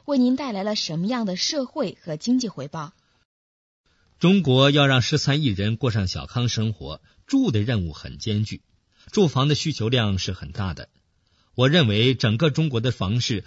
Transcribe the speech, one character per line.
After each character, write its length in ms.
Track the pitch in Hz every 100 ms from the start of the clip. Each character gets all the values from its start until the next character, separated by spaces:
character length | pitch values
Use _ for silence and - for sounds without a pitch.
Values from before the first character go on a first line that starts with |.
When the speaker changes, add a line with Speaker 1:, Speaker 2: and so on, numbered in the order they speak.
| -
Speaker 1:
为 120 | 285
您 180 | 247 262
带 160 | 277
来 120 | 196
了 120 | 208 214
什 240 | - 160
么 80 | 190
样 180 | 254 214
的 100 | 180
社 300 | - 311 254
会 320 | 311 196 -
和 140 | - 156
经 240 | 214 254
济 80 | 226
回 200 | 151 139
报？ 260 | 160 151 _ _ _ _ _ _ _ _ _ _ _ _ -
Speaker 2:
中 220 | 170 196
国 300 | 143 127 139
要 160 | 143 139
让 140 | 131
十 160 | - 151
三 240 | - 147
亿 60 | 143
人 280 | 95 104 113
过 160 | 123
上 160 | 104 92
小 180 | - -
康 220 | 120 120
生 260 | - 110
活， 280 | 107 135 - _ _ -
住 240 | 269 240
的 80 | 107
任 260 | 107 113 85
务 80 |
很 240 | 76 65 71
艰 260 | 104 104
巨， 180 | 110 - _ _ _ _ -
住 160 | - 170
房 200 | 131 143
的 80 | 143
需 180 | 160
求 160 | - 110
量 280 | 123 104 95
是 140 | -
很 200 | 95 -
大 220 | - 95
的。 160 | 76 - _ _ _ _ _ _ -
我 120 | 131
认 200 | 175 120
为 280 | 104 123 123
整 220 | 117 110
个 140 | 160
中 180 | 156 160
国 100 | 117
的 120 | 123
房 280 | - 95 120
市 240 | - 104